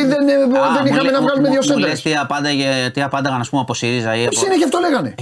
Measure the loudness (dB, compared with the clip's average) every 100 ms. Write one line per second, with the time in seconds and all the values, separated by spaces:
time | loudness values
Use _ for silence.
0 | 0 2 2 4 2 2 2 2 2 2
1 | 2 0 0 2 2 2 2 0 0 -2
2 | -2 -2 -2 -2 -2 0 0 0 -2 -2
3 | -2 -2 -2 -2 -2 -2 -2 -4 -2 -2
4 | -2 0 0 0 0 2 2 0 0 0
5 | -2 -6